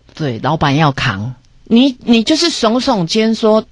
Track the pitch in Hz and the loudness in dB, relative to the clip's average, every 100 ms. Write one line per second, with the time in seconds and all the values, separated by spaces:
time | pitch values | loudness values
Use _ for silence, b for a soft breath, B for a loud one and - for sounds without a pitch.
0 | _ - 151 110 127 160 147 139 156 131 | _ -8 -6 -4 -4 0 0 2 2 0
1 | 127 98 117 127 _ _ - 226 277 247 | -4 -4 -8 -12 _ _ 0 2 2 0
2 | - 233 220 311 339 - 220 240 262 220 | 0 0 2 -2 -2 -2 -2 0 0 -2
3 | 165 220 220 220 220 220 - | -2 0 0 0 2 2 0